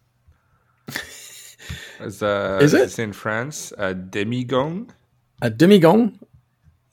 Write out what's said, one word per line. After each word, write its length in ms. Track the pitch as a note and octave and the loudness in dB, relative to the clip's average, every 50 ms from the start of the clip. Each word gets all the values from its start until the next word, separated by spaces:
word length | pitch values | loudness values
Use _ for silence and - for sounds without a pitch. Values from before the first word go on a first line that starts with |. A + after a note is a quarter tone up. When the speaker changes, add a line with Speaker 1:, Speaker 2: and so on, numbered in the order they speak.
| _ _ _ _ _ _ _ _ _ _ _ _ _ _ _ _ _ - - - - - - - - - - - - - - - - - - - - - - - | _ _ _ _ _ _ _ _ _ _ _ _ _ _ _ _ _ -12 -12 -12 -12 -14 -18 -20 -20 -20 -20 -20 -20 -20 -20 -20 -16 -16 -14 -14 -16 -18 -18 -14
Speaker 1:
Is, 220 | A2+ A2+ G2 - G#2+ | -14 -14 -8 -4 -2
uh, 360 | G#2 G2+ G2+ G2+ F#2+ G2 F#2+ | -2 0 -2 -2 -2 2 4
Speaker 2:
Is 120 | C#3+ D3 G3+ | 4 4 4
it? 80 | E4+ | 2
Speaker 1:
it's 160 | - - - | 0 0 -4
in 140 | - A2+ G#2 | -6 -8 -8
France, 640 | G2 - - A2 G#2+ A2 B2 D3 D3+ - - - - | -10 -8 -8 -6 -6 -6 -6 -8 -12 -14 -16 -16 -10
a 160 | - G2+ F#2 F#2+ | -6 -6 -6 -6
demi-gong. 960 | F#2 F#2 F#2 - G#2 G2+ A2 A#2+ B2+ B2+ B2 C3+ B2+ C3+ D#3 E3 G3 A#3+ - - _ _ _ _ _ _ _ _ _ | -8 -10 -10 -8 -6 -6 -4 -6 -6 -6 -4 -2 -2 -2 -2 -6 -10 -12 -16 -20 _ _ _ _ _ _ _ _ _
Speaker 2:
A 80 | - A#2+ | -6 -4
demi-gong? 680 | G#2+ A#2 D#3 F#3 G#3 G3 D#3+ E3 G3 A3 B3 G3+ - - - - _ _ _ _ _ _ _ _ _ _ _ _ | 2 4 6 8 8 8 8 6 6 6 2 0 -2 -8 -18 -20 _ _ _ _ _ _ _ _ _ _ _ _